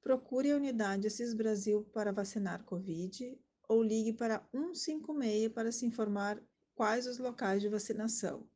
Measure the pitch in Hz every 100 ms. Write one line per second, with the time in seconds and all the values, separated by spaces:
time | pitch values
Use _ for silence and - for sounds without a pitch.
0 | - 262 - 254 285 285 277 233 208 196
1 | 208 220 240 220 220 208 208 208 214 -
2 | 208 196 196 220 190 175 - 180 190 165
3 | 185 - 247 262 _ _ _ 226 226 220
4 | 220 226 233 220 - 262 330 359 - 311
5 | 311 302 240 214 220 226 226 233 247 226
6 | 214 202 202 208 - _ _ - 214 226
7 | 254 247 254 240 208 196 208 208 208 214
8 | 220 220 185 135 113